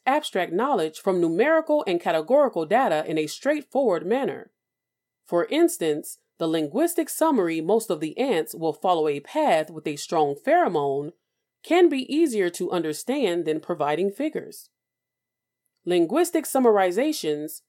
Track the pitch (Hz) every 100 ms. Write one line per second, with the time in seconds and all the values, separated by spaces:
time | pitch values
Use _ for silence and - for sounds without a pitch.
0 | 247 294 - 190 165 175 269 233 160 -
1 | 202 180 165 165 285 320 311 - 196 170
2 | 190 160 156 277 269 175 156 226 247 151
3 | - 156 151 - 269 302 - 269 247 165
4 | 170 254 220 - - _ _ _ _ _
5 | _ _ - 175 - 294 339 - 160 151
6 | - - _ - 165 160 147 202 330 -
7 | 311 - 320 254 170 160 160 220 220 160
8 | 156 - 269 175 - - 160 147 190 170
9 | 151 143 - 311 285 160 156 160 151 143
10 | - 165 147 143 269 349 302 160 143 139
11 | 147 _ _ _ _ _ - 349 339 269
12 | 262 294 320 214 175 175 180 175 156 151
13 | - 294 208 175 156 156 - 160 147 156
14 | 196 202 302 - - - - _ _ _
15 | _ _ _ _ _ _ _ _ 175 180
16 | 165 277 349 320 - 269 240 208 185 185
17 | 311 294 160 147 151 -